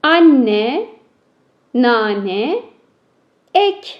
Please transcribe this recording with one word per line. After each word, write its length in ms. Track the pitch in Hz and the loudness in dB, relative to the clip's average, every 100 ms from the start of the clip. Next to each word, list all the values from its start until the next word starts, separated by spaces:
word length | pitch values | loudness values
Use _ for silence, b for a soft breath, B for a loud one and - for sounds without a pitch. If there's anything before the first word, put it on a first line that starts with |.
Anne, 840 | 302 330 330 277 226 208 220 294 466 - _ _ _ _ _ _ _ | 2 4 6 4 2 0 -2 -4 -8 -14 _ _ _ _ _ _ _
nane, 880 | 247 247 233 214 202 196 190 247 427 480 _ _ _ _ _ _ _ _ | -2 0 0 -2 -4 -6 -4 -4 -6 -8 _ _ _ _ _ _ _ _
ek. 340 | - 403 381 - - | -2 0 -4 -14 -20